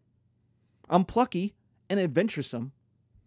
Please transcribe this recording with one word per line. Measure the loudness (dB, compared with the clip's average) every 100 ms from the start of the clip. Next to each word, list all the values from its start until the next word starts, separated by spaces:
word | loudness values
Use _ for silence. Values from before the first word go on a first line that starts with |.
| _ _ _ _ _ _ _ _ 0
I'm | 2
plucky | 2 0 0 0 -6 -8 _ _ _
and | 0
adventuresome. | 2 2 0 -2 -6 -8 -10 -12 _ _ _ _